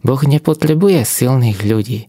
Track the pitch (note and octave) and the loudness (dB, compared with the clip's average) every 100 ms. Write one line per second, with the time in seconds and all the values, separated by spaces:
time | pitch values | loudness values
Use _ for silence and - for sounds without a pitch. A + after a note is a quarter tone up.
0 | A#2+ C3+ C#3 D3 D#3 D#3 D#3 D#3 G3 F3 | -2 0 2 0 0 0 0 2 2 2
1 | A#2 - B2 C3 A#2+ G#2 G#2 A2 G#2 G#2+ | 0 -2 0 2 0 0 -2 -2 -2 -8